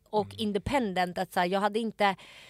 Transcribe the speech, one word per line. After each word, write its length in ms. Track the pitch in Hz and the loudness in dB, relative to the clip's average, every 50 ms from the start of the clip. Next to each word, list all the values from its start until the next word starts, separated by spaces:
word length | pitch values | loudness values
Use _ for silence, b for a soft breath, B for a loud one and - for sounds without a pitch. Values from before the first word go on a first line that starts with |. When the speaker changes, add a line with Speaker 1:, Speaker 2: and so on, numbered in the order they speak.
| _ _ | _ _
Speaker 1:
och 140 | - 214 196 | -2 -2 -2
Speaker 2:
Mm. 100 | 202 - - | -2 -4 -6
Speaker 1:
independent. 800 | 226 208 196 202 - - 262 277 240 196 180 180 180 180 170 190 | -4 -2 -2 -2 -2 0 0 2 2 2 0 0 0 0 0 -4
Att 140 | 185 - - | -4 -2 0
så 80 | 190 | 0
här, 60 | 180 | 0
jag 140 | 175 190 196 | 2 2 2
hade 180 | 202 208 202 226 | 0 0 0 0
inte 380 | 233 220 - - 208 196 185 B B B B B B | -4 -4 -2 2 2 2 2 B B B B B B